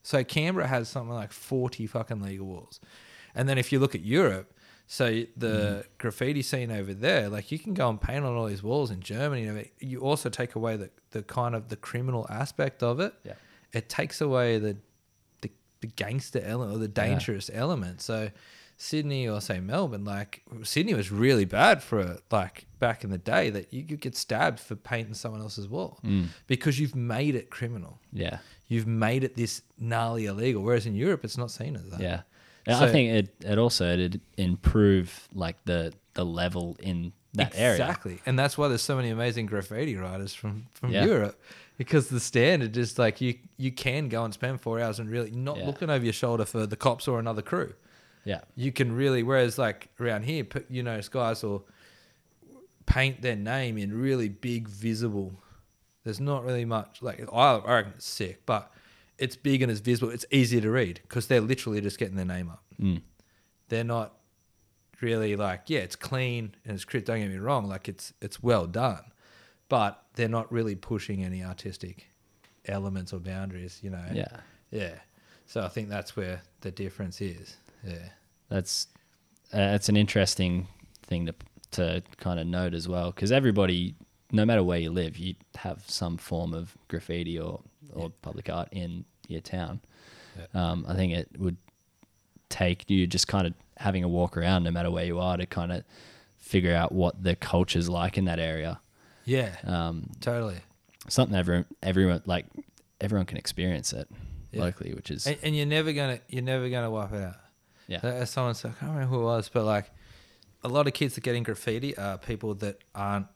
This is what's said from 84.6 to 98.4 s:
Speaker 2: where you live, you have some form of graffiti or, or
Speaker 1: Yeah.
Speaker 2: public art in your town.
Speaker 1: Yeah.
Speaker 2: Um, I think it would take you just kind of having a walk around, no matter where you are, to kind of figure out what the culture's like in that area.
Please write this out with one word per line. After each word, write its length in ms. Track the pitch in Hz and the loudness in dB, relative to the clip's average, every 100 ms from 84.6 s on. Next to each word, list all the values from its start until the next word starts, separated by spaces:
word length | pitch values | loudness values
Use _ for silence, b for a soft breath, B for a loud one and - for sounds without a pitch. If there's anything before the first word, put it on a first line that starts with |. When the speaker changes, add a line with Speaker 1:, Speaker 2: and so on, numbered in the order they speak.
Speaker 2:
where 160 | 90 87 | 4 2
you 100 | 82 | 0
live, 260 | 90 80 67 | 0 -2 -4
you 180 | 92 87 _ - | -8 -8 _ -10
have 260 | 95 82 - | -10 -10 -8
some 280 | - 87 82 | -4 -4 -4
form 360 | - 82 82 | -4 -2 -2
of 240 | 82 85 - _ | -4 -8 -14 _
graffiti 500 | 85 - 87 85 85 | -6 -4 -4 -2 -4
or, 240 | 80 - - _ - | -6 -8 -14 _ -14
or 120 | - 82 | -8 -8
Speaker 1:
Yeah. 40 | - | -10
Speaker 2:
public 280 | - - - | -12 -10 -6
art 200 | 85 85 | -6 -6
in 320 | 95 87 87 - _ - | -6 -6 -8 -12 _ -10
your 140 | 80 | -10
town. 400 | - 92 85 90 _ B B B B B | -6 -6 -6 -8 _ B B B B B
Speaker 1:
Yeah. 340 | B 95 85 | B 0 0
Speaker 2:
Um, 140 | 87 - | 0 -2
I 60 | 92 | 2
think 160 | 92 | 2
it 140 | 85 - 64 | 0 -4 -4
would 200 | 92 90 _ _ _ _ _ _ _ _ _ | -2 -4 _ _ _ _ _ _ _ _ _
take 400 | - 90 90 - | 0 2 0 4
you 160 | 98 90 | 4 6
just 200 | 90 - | 2 2
kind 200 | 101 87 | 2 2
of 60 | - _ - | -2 _ -4
having 260 | 101 95 | 0 2
a 40 | 87 | 2
walk 300 | 87 87 85 | 2 2 2
around, 260 | 85 95 | 4 4
no 80 | 85 | 4
matter 180 | 85 87 | 0 0
where 140 | 85 87 | 0 -2
you 140 | 87 | 0
are, 160 | 90 90 | 0 0
to 100 | 90 | -2
kind 260 | - 85 | -4 -4
of 120 | 87 - B B B B _ | -4 -8 B B B B _
figure 360 | - 95 90 | 2 4 6
out 180 | 85 85 | 4 4
what 300 | 92 87 - | 4 2 2
the 120 | 90 85 | 0 0
culture's 540 | - 87 90 87 85 | 2 2 4 2 0
like 280 | 87 87 101 | 0 0 2
in 80 | 92 | 0
that 140 | |
area. 400 | 82 | 0